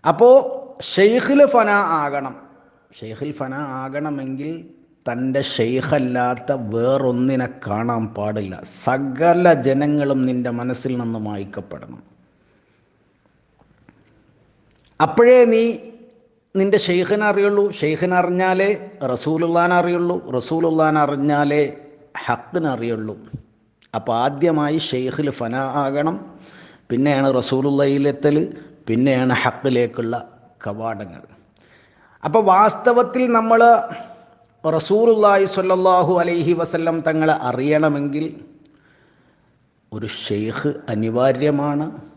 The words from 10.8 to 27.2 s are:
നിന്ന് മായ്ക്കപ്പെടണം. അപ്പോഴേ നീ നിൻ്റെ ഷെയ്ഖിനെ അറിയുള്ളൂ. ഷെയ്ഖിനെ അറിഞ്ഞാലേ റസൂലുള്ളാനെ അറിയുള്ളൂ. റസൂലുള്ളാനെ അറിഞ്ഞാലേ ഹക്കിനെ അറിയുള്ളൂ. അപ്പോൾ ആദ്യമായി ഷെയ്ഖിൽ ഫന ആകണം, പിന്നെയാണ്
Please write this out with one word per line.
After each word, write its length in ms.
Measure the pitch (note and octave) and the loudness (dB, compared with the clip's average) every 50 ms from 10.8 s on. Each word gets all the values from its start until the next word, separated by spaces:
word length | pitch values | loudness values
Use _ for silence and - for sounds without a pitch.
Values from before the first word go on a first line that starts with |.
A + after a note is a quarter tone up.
| - C3+ B2+ B2 | -6 -6 -4 -4
നിന്ന് 180 | A#2+ A#2 A2+ A2 G#2+ G#2 | -4 -6 -6 -6 -6 -8
മായ്ക്കപ്പെടണം. 720 | G#2 G2+ G2 F#2 - G#2 F#2 - E2 D2 - - A#1+ G#1+ _ _ _ _ _ _ _ _ _ _ _ _ _ _ _ _ _ _ _ _ _ _ _ _ _ _ _ _ _ _ _ _ _ _ _ _ _ - _ _ _ _ _ _ _ _ _ _ _ _ _ _ _ _ _ _ _ _ _ _ D#3+ | -8 -8 -10 -10 -12 -14 -12 -12 -16 -16 -16 -18 -20 -20 _ _ _ _ _ _ _ _ _ _ _ _ _ _ _ _ _ _ _ _ _ _ _ _ _ _ _ _ _ _ _ _ _ _ _ _ _ -20 _ _ _ _ _ _ _ _ _ _ _ _ _ _ _ _ _ _ _ _ _ _ -2
അപ്പോഴേ 360 | D3+ - A3 A#3 A#3+ B3+ B3+ A#3+ A#3 A3+ | 0 4 4 6 8 8 8 6 6 4
നീ 100 | A3 A3+ A#3 A3+ - - - - - - - _ _ _ _ _ _ _ _ _ F#3+ | 2 2 0 -2 -6 -12 -18 -20 -20 -20 -20 _ _ _ _ _ _ _ _ _ -2
നിൻ്റെ 200 | F#3+ G3+ G#3 G3+ - | 0 2 2 0 0
ഷെയ്ഖിനെ 420 | F#3 F3 F3+ F3+ - G#3 G#3+ G#3+ G#3 | 0 0 0 0 0 -2 0 0 0
അറിയുള്ളൂ. 340 | G3+ G3+ G3+ G3+ G3+ G3+ G3+ G3+ - | 2 2 2 2 2 2 0 0 -2
ഷെയ്ഖിനെ 380 | - D3+ D3+ D#3 D#3 F3+ F3+ F3+ F3+ | -2 -2 -2 -2 -2 -2 0 0 0
അറിഞ്ഞാലേ 480 | F3+ F3+ F3+ F3+ F#3 F#3 F#3 F#3 G3 G3+ G#3 G3 - - - - - B2 B2+ | 0 0 0 0 0 0 2 2 0 0 -2 -4 -6 -16 -12 -8 -6 -4 -4
റസൂലുള്ളാനെ 600 | A#2+ - D3+ D#3+ D#3+ E3+ E3 E3+ E3+ E3+ F3 F3+ F3 | -4 -4 -4 -2 -2 -2 0 2 2 2 4 2 2
അറിയുള്ളൂ. 360 | E3+ F3 F3 F3 F3 F3 F3 - - - C3 | 2 0 -2 -2 -2 -2 -4 -6 -6 -6 -6
റസൂലുള്ളാനെ 640 | B2+ - - D#3+ E3 E3 E3 D#3+ D#3+ D#3 D#3 D3+ D3+ D3 | -6 -4 -4 -2 0 0 0 2 2 2 2 4 2 0
അറിഞ്ഞാലേ 580 | C#3+ C#3+ C#3 C#3 D3 D3 D3 D3 C#3+ D3 D3 D3 C#3 - - - - - _ - _ _ - - | 0 0 -2 0 0 0 0 0 0 2 0 0 -2 -4 -12 -20 -20 -20 _ -20 _ _ -10 -4
ഹക്കിനെ 440 | - A#2+ - - - F3 F3+ D#3+ D3 B2+ | -4 -4 -4 -6 -8 -6 -4 -4 -4 -4
അറിയുള്ളൂ. 420 | A2+ A#2 A#2 A2+ G#2+ A2 G#2+ G2+ - - - - - - _ _ _ _ _ _ _ _ _ - | -4 -4 -6 -4 -6 -6 -10 -12 -14 -16 -16 -18 -18 -18 _ _ _ _ _ _ _ _ _ -10
അപ്പോൾ 160 | A2+ - - A2+ A#2 B2 | -8 -4 -2 -2 0 0
ആദ്യമായി 520 | C#3+ C#3+ C#3 D3+ E3+ D#3+ D3+ D3 D3 D#3 D#3+ D3+ - | -2 -2 0 0 0 0 0 0 -2 -2 -4 -4 -4
ഷെയ്ഖിൽ 400 | - B2+ B2+ B2+ A#2+ - D3 C#3 C3 - | -6 -4 -4 -4 -4 -4 -4 -4 -4 -6
ഫന 160 | A#2+ A2+ A#2+ C3 C3+ C3+ C3 D3 | -8 -6 -4 -4 -6 -4 -4 -2
ആകണം, 340 | C#3+ C3+ C#3 D3 D3 D#3+ F3+ G3 - - - - - - - - - - - _ _ _ | -2 -2 -2 -2 -2 -2 -4 -6 -12 -16 -20 -20 -20 -20 -20 -20 -20 -20 -20 _ _ _
പിന്നെയാണ് 400 | A#2+ A#2+ C3+ D3 C#3+ C3+ | -2 0 2 2 2 2